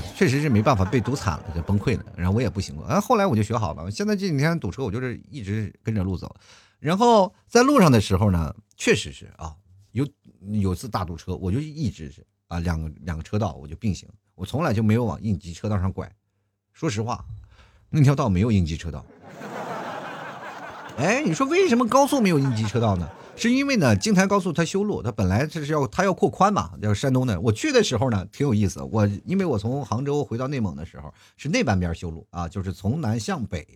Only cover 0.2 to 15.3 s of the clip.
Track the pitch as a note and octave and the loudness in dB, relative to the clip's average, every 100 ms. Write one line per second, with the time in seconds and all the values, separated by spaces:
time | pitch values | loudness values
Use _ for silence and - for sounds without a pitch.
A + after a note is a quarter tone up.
0.2 | - C#3 D3+ G#2 A2+ G2+ F#2 C3 A2 C3+ | 2 4 2 4 4 2 2 0 0 -2
1.2 | G2+ D2+ - D#2+ D#2+ G2+ C3+ G2+ - - | -4 -4 -6 -6 0 0 0 -4 -6 -4
2.2 | F2+ G#2+ C3+ G#2 - D2 E2+ F3+ - A3+ | -2 0 -2 -4 -8 -8 -2 -2 2 2
3.2 | G3 A2 G#2 A2+ F2+ D2+ F2 G#2+ G#3 G3+ | 4 2 0 -2 -4 -6 -10 -6 -2 -2
4.2 | G3 C#3 D#3 E3+ G2+ - A#2+ A2+ B2+ - | -2 0 0 0 -6 -6 -6 -4 -6 -8
5.2 | - D3 F#2+ G#2+ G2+ - - A2 F#2 F2 | -14 -12 -6 -4 -6 -8 -4 -2 -2 -4
6.2 | - - _ - _ _ D3 F#3+ A#3+ A3 | -8 -16 _ -20 _ _ -2 4 6 6
7.2 | F#3 _ _ A#3+ C4 C#4+ E3+ A#2 - F#2+ | 4 _ _ 4 6 8 8 6 4 2
8.2 | G#2+ F2 D2+ - _ - - G#2 D2+ C2 | 4 2 0 -6 _ -4 2 2 0 -14
9.2 | - - D#2+ D2+ _ F#2+ _ A2+ C#3 _ | -20 -14 -14 -14 _ -20 _ -4 -4 _
10.2 | _ _ G2 G#2+ F#2+ F2 - G#2+ E2+ D#2+ | _ _ -4 0 0 -2 -4 -4 -4 -8
11.2 | - F2+ F#2 B2 D#3 D3 A#2 D2+ D2 - | -8 -4 -2 -2 -4 -4 -6 -4 -14 -16
12.2 | - _ - F2 E2+ D#2+ D#2+ - E2 D#2+ | -20 _ -10 -6 -2 -4 -6 -10 -10 -10
13.2 | - G#2 G2+ C2+ D2 D#2+ A2+ E2 - - | -6 -4 -4 -6 -14 -6 -4 -4 -8 -20
14.2 | _ - - C#3 E3 A2 G#2+ A2+ A#2 D2 | _ -14 -6 -4 0 2 4 2 0 -4
15.2 | A2 | -4